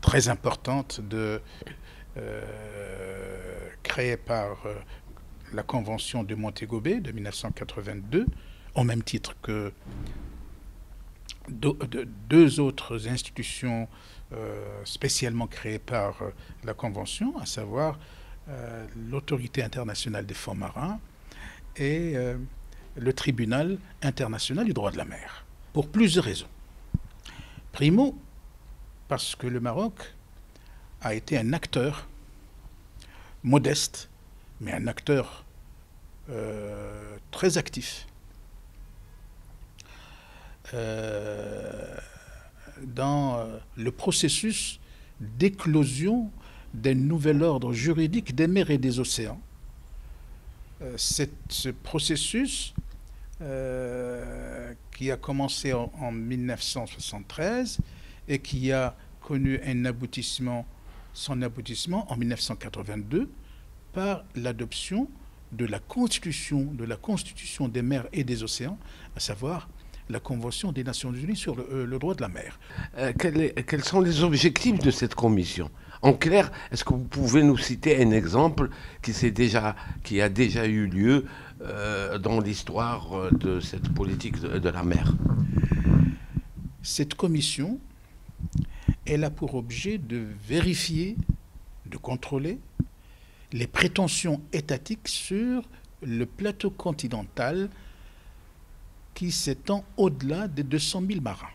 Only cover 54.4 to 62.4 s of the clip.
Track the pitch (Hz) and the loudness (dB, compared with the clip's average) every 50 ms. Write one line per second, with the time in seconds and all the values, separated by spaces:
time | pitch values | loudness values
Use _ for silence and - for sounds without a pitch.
54.4 | 123 123 - 123 120 - 120 - - - - - 131 135 131 123 - - 139 139 | -8 -8 -8 -8 -10 -10 -12 -14 -16 -18 -10 -4 -2 -2 -2 -2 -2 -2 0 0
55.4 | 139 131 - - - 143 127 120 117 117 - - 135 120 113 113 113 117 127 123 | 0 0 0 -2 0 2 2 2 0 -2 -6 -6 -6 -4 -4 -4 -4 -2 -2 -2
56.4 | 123 127 120 - - - - 135 117 107 - - - - - 104 98 - - - | -2 -2 -2 -2 -4 -4 -4 -4 -6 -6 -8 -10 -10 -8 -8 -10 -10 -10 -6 -2
57.4 | 156 185 233 247 254 226 - - - - - - - - - - - - 143 135 | 0 0 2 0 -2 -2 -4 -6 -8 -8 -8 -18 -18 -18 -18 -18 -6 -4 -4 -4
58.4 | 143 - 143 131 127 131 131 131 127 123 - - - - - - - - 151 135 | -2 -4 -4 0 0 2 2 2 0 0 -4 -8 -18 -20 -20 -20 -8 -4 -2 0
59.4 | 135 135 135 131 - 139 131 120 123 127 123 120 127 123 - - 120 - - - | 2 2 0 0 -2 -2 0 0 0 0 -2 -4 -6 -8 -6 -6 -6 -6 -4 -4
60.4 | 127 123 123 120 117 - - - - - - - - - - - - - 139 123 | -4 -2 -4 -4 -6 -10 -14 -18 -18 -18 -18 -18 -18 -16 -12 -10 -6 -4 -2 -2
61.4 | 123 120 113 127 110 110 117 - - 165 175 208 220 - 135 113 117 120 123 113 | -2 -2 -4 -6 -8 -8 -6 -6 -4 -2 -2 -2 -2 -2 -2 -2 0 0 0 -2